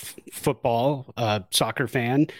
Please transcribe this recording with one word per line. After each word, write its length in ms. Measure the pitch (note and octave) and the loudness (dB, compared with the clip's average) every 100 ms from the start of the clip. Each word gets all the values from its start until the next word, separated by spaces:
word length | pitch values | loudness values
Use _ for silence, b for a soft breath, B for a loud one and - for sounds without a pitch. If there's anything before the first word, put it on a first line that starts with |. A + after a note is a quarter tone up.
f-, 140 | - - - | -16 -16 -18
football, 800 | - - - B2+ A#2 C3 C#3+ - - | -4 -2 0 2 2 2 0 -6 -4
uh, 240 | A2+ G#2+ - | 0 0 -2
soccer 360 | - A2+ - B2 | 0 0 0 -2
fan, 400 | C3 A#2+ C#3 D3+ B | 0 2 2 2 B